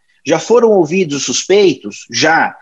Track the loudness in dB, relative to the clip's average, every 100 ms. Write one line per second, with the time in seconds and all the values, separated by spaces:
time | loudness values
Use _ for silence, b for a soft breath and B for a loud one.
0 | _ _ -4 -4 0 2 4 2 0 -2
1 | -2 -4 -6 -6 0 2 2 0 -8 -16
2 | -10 -4 0 0 -2 B